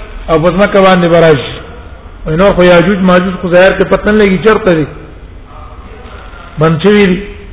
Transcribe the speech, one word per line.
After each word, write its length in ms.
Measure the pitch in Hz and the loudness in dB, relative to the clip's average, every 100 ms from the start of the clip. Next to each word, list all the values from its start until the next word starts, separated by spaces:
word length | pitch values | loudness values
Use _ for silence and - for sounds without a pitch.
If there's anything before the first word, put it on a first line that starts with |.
| - - - | -16 -12 -2
او 60 | 160 | 0
په 60 | 175 175 | 0 0
ځمکه 220 | 202 202 190 | 0 2 4
باندې 220 | 180 175 | 2 2
به 120 | 170 | 4
راشي. 340 | 165 143 - - - - - - - - | 4 2 -2 -14 -18 -20 -20 -20 -20 -14
وایي 140 | - 156 | -6 0
نو 140 | 196 | 0
خو 80 | 175 | 2
یاجوج 360 | 180 175 170 202 | 4 4 2 0
ماجوج 360 | 185 180 190 180 | 2 2 0 -6
خو 120 | 185 | 0
ظاهر 180 | 175 190 190 | 2 2 2
کې 60 | |
پته 280 | 190 - 208 | -2 -2 0
نه 60 | 214 | 0
لګي 200 | 202 185 220 | 2 0 0
چېرته 260 | 214 190 165 | 0 0 -2
دي. 80 | 139 - - - - - - - - - - - - - - - - - | -2 -10 -20 -20 -20 -20 -20 -20 -20 -20 -20 -20 -20 -20 -20 -20 -14 -4
بند 240 | 160 160 | -2 0
شوي 240 | 190 208 196 | 2 2 2
دي. 120 | 180 - - - | 0 -6 -16 -18